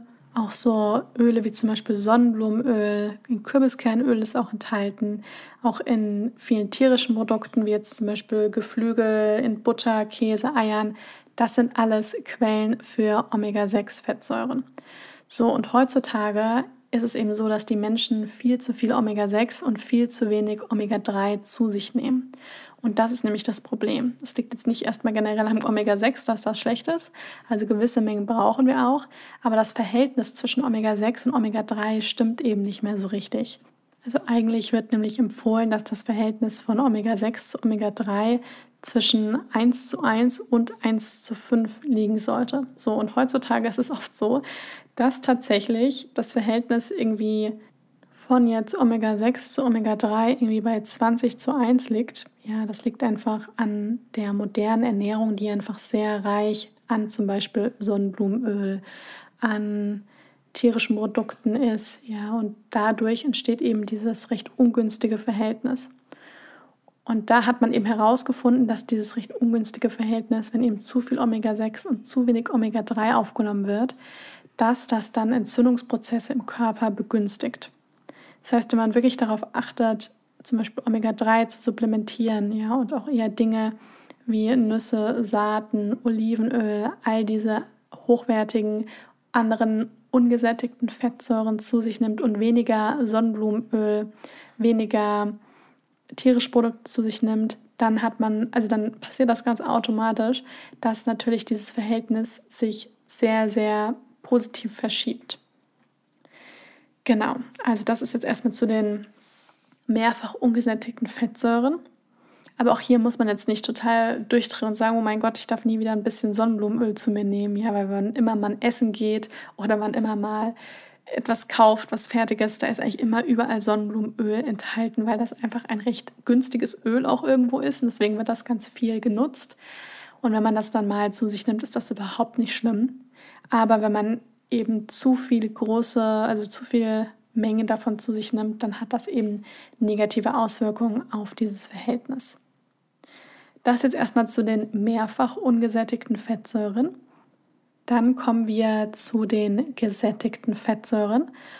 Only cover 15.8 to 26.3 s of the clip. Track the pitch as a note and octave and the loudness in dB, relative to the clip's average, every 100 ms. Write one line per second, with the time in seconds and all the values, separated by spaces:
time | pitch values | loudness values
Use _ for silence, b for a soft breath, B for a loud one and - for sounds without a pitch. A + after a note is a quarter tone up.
15.8 | C4 C4 - G#3+ G#3 G#3 A3 A#3 C4 - | 4 2 -2 -2 -2 0 0 0 -4 -10
16.8 | _ A#3+ A#3 - G#3+ G#3 G#3+ G#3+ G#3+ G#3 | _ -2 -2 -2 -2 0 0 -2 -2 -2
17.8 | G#3+ A3+ - A3 G#3 - B3 B3 B3+ A#3 | 0 0 0 -2 -4 -2 0 0 -2 -2
18.8 | A3+ - G#3+ G#3 G#3 G#3 A#3+ - C4+ G#3 | 0 2 0 0 0 2 0 -2 -4 -4
19.8 | - A#3 A#3+ - G#3+ G#3+ G#3 G#3+ - G#3+ | 0 2 2 0 0 0 0 -4 -2 -2
20.8 | G#3 G#3 G#3 G3 G3+ G#3 G#3 - A3+ G3+ | 0 -2 -2 0 0 -2 -4 0 0 -2
21.8 | G3 B3 C4+ C4 - B B B B B | -4 -4 0 -2 -2 B B B B B
22.8 | A#3 G#3 A3+ A#3+ G#3+ G#3 - G#3+ - A3+ | -2 0 0 0 -2 -2 -2 -4 -6 -4
23.8 | A3 - B3 B3 C4+ - A#3+ A#3 - A#3 | -2 0 -2 -4 -8 -6 -6 -4 -2 -2
24.8 | - A3 A3+ G#3+ G#3+ G#3+ G#3+ A3 - G#3+ | -2 -2 -2 0 0 0 2 2 2 2
25.8 | G#3 G3+ A3 C4 - | 2 2 2 0 -2